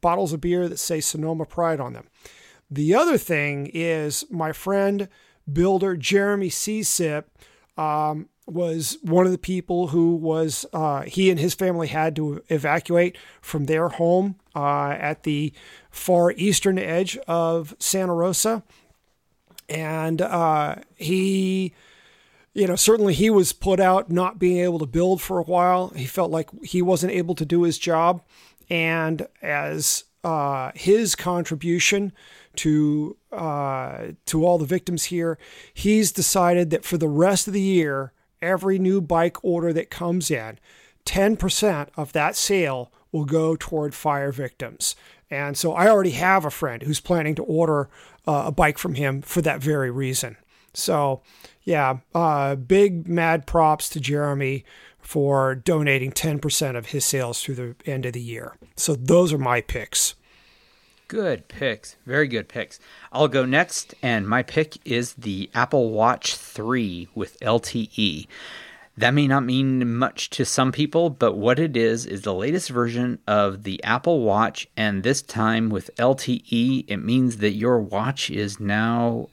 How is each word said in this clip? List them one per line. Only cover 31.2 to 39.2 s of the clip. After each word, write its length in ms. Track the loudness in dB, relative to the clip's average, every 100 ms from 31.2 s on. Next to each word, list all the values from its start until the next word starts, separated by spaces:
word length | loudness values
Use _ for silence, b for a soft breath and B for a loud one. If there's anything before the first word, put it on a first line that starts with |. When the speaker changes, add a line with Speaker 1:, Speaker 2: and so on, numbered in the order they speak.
| -2 -2 -4 -6 -2 0 2 0 -2 -8 B B B -4
Speaker 1:
to, 600 | 0 2 2 0 -4 -8 _
uh, 760 | -8 -6 -4 -4 -4 -6 -10 -12 -12
to 220 | -4 2 4
all 100 | 2
the 80 |
victims 400 | 0 -2 -2 -6
here, 340 | -4 -2 -2 -4 B B B
he's 380 | -2 4 4 4
decided 580 | 0 0 2 4 4 2
that 160 | 0 -2
for 100 | -2
the 120 | 0
rest 380 | 4 4 4 0
of 60 |
the 80 | 0
year, 520 | 2 4 2 -2 -6 _ _ _
every 380 | -2 0 0 2
new 220 | 2 2
bike 360 | 2 2